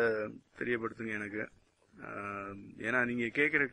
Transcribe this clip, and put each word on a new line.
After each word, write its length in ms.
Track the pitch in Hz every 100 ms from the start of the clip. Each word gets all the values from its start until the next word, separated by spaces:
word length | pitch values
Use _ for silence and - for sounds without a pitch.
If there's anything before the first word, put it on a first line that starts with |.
| 117 110 107 113 _ -
தெரியப்படுத்துங்க 540 | 120 120 113 110 113
எனக்கு. 360 | 107 104 107 113 - _ _ _ -
ஆஹ், 560 | 117 110 101 101 98 101 104 107
ஏன்னா 280 | 107 127 120
நீங்க 200 | 120 117
கேக்குற 420 | 143 147 151 139